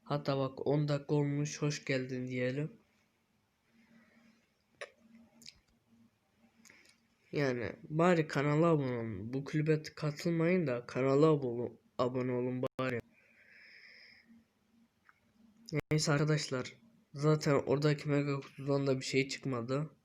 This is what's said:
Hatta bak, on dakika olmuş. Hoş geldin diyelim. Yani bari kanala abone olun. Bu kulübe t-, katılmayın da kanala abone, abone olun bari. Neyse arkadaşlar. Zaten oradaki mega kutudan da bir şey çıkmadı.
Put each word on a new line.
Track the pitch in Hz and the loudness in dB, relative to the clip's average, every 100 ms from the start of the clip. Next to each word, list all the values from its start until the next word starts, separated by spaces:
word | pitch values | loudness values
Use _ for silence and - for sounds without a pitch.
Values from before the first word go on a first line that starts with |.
Hatta | - 143 147 139 | -4 -4 -2 -2
bak, | 135 - - | -2 -4 0
on | 147 147 | 0 0
dakika | 143 143 147 | -2 0 0
olmuş. | 143 143 147 - | 0 -2 -4 -2
Hoş | 151 147 - | -4 -4 -4
geldin | 135 127 131 127 | -4 -4 -6 -6
diyelim. | 127 127 135 156 - _ _ _ _ _ _ _ _ _ _ _ - _ _ _ _ _ _ _ _ - _ _ - - 233 - _ _ _ _ 233 226 _ _ _ _ _ - - _ _ _ _ _ | -4 -2 -2 -6 -10 _ _ _ _ _ _ _ _ _ _ _ -20 _ _ _ _ _ _ _ _ -16 _ _ -20 -20 _ -20 _ _ _ _ _ _ _ _ _ _ _ -20 -20 _ _ _ _ _
Yani | - 143 123 104 - | -2 0 -2 -4 -8
bari | - 151 175 170 151 | -6 2 4 4 2
kanala | 147 147 147 170 | 0 2 4 4
abone | 156 131 123 | 4 2 -2
olun. | 113 95 110 | -4 -6 -6
Bu | 131 139 | -6 -4
kulübe | 156 151 156 | -2 2 0
t-, | 151 | -2
katılmayın | - 151 147 175 165 165 185 151 | -6 -6 -4 -2 0 2 2 2
da | 120 117 | -2 -4
kanala | 127 135 135 156 | 0 4 6 6
abone, | 147 127 117 120 - _ - | 4 0 -4 -6 -8 _ -2
abone | 127 127 127 | -2 0 -2
olun | 123 127 127 127 - | -2 -2 -2 -4 -4
bari. | 131 120 - _ _ _ _ - - - - - - - _ - _ _ _ _ _ _ _ _ _ _ _ _ - 151 - | -4 -4 -8 _ _ _ _ -20 -20 -20 -20 -20 -20 -20 _ -20 _ _ _ _ _ _ _ _ _ _ _ _ -6 -6 0
Neyse | 151 156 | 0 2
arkadaşlar. | 143 151 151 - 131 123 - _ _ _ | 2 2 0 0 -4 -6 -12 _ _ _
Zaten | 143 151 156 156 | -2 2 2 4
oradaki | 139 - 139 151 147 143 | 2 2 2 2 0 0
mega | 143 143 139 | 0 0 -4
kutudan | - - 139 139 139 | -8 -10 -2 0 2
da | 131 | 0
bir | 131 | 0
şey | 135 135 | 0 0
çıkmadı. | - 135 127 117 135 156 _ | -4 -4 -4 -2 -4 -4 _